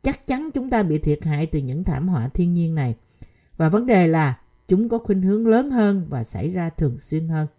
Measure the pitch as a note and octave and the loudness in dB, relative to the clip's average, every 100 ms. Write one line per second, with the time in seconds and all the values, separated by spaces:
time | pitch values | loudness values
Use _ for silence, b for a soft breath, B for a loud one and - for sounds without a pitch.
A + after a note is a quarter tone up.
0 | - C#4+ - C4 D#4 C#4 C4 A#3+ F#3 D3+ | -2 -4 -6 -6 -4 -6 -2 0 2 0
1 | D3+ D3 D#3+ D3 D#3 D#3 C3 C#3+ F#3+ C3+ | 0 0 0 -2 -2 -4 -4 -4 -2 -2
2 | F3+ E3 A#2+ E3+ F3 F3 E3 D#3+ C3 A2 | 0 -2 -2 0 0 0 0 -2 -2 -4
3 | b b b b b - D#3+ G3+ B3 G3+ | b b b b b -2 2 2 4 4
4 | E3+ D#3+ D3 B2+ _ _ - F#3+ A3+ A#3 | 4 4 0 -2 _ _ 0 0 2 -2
5 | A#3 F#3+ F#3 G#3 A3+ A3+ C#4 B3+ G#3 G3 | 0 0 2 2 4 4 2 2 2 2
6 | D#3+ C3+ A#2 - D#3 F3+ E3 - D3 C3+ | -2 -6 -6 -6 -4 -4 -4 -2 -2 -2
7 | - D#3 E3 D#3+ D3+ | -6 -4 -2 -2 -4